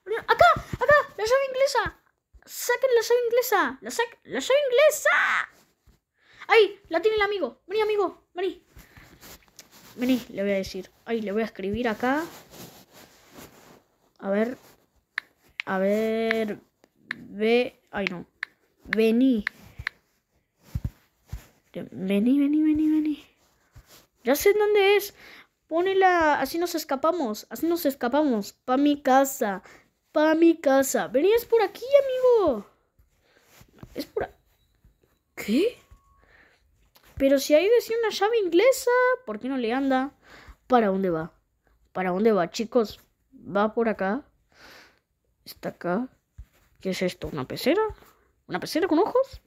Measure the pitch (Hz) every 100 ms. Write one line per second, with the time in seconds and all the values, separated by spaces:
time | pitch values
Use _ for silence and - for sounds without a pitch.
0 | - 440 - 466 698 605 - - 480 587
1 | 523 - 440 523 539 508 554 494 370 -
2 | _ _ _ - - - - 480 523 466
3 | 440 480 480 480 480 403 285 262 226 269
4 | 466 - - 196 269 539 571 494 605 605
5 | 571 - - - - _ _ _ _ _
6 | _ _ _ - - 427 403 - _ 320
7 | 427 440 403 403 262 240 - 415 415 415
8 | 359 - _ 349 370 - _ - - -
9 | - - - - _ - - - - -
10 | 247 254 - - 196 196 190 190 185 _
11 | - 233 208 202 220 - 190 208 240 214
12 | 247 285 330 - - - - - _ -
13 | - _ _ - - - - - _ _
14 | _ _ 196 202 226 254 _ _ _ _
15 | _ - _ _ _ _ - 190 196 208
16 | 220 226 226 226 214 202 _ _ _ _
17 | _ - - 190 214 240 247 _ _ -
18 | 190 175 - _ - _ _ _ - 214
19 | 226 226 262 233 202 - - - - _
20 | _ _ _ _ _ _ _ - - _
21 | _ _ _ - - _ _ 175 - -
22 | 190 202 233 277 285 302 311 302 311 311
23 | 302 285 - _ _ _ _ - _ -
24 | _ _ 226 285 403 415 415 415 392 403
25 | 403 - - - _ _ _ 320 370 381
26 | 381 359 311 285 269 330 349 330 - 269
27 | 311 339 254 214 - 233 320 339 294 269
28 | 247 277 302 226 202 - - 262 294 285
29 | 277 262 269 - 220 190 - - _ _
30 | _ 311 311 320 330 320 294 269 269 233
31 | 165 226 359 453 466 466 381 - 494 571
32 | 554 508 508 466 359 233 - _ _ _
33 | _ _ _ _ _ _ - _ - -
34 | - - - _ _ _ _ _ _ _
35 | _ _ _ - - 233 427 - _ -
36 | _ _ _ _ _ _ _ _ _ _
37 | _ - 269 277 - 302 381 466 453 453
38 | 453 - 403 466 370 339 480 523 - 494
39 | 508 494 - 208 247 269 226 254 277 262
40 | 269 _ _ - - - _ 247 208 190
41 | 190 160 165 _ _ _ _ _ _ -
42 | 185 180 226 208 170 - 214 247 214 -
43 | _ _ _ - - 185 214 220 226 202
44 | 190 226 - _ _ _ - - - _
45 | _ _ _ _ - - - - 175 185
46 | 254 _ _ - - _ _ _ 190 180
47 | 180 - 156 156 131 147 240 359 440 -
48 | - _ _ _ _ 175 - 302 359 320
49 | 427 247 539 -